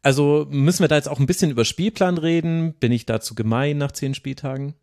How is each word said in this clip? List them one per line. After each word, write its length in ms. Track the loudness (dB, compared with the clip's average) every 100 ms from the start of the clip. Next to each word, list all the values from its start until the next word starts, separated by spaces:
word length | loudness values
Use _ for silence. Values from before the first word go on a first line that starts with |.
Also 460 | 0 4 4 2 0
müssen 340 | 2 2 4
wir 40 | 4
da 80 | 2
jetzt 120 | 0
auch 120 | 0
ein 80 | 0
bisschen 240 | 2 0
über 120 | 2
Spielplan 540 | -2 0 -4 0 0 0
reden? 560 | 0 0 0 -2 -2
Bin 180 | -2 0
ich 140 | 0 -2
da 160 | -6
zu 140 | -6 -6
gemein 420 | -2 0 0 -2
nach 140 | -4
zehn 240 | -4 -6 -6
Spieltagen? 580 | -10 -10 -8 -8 -10 -12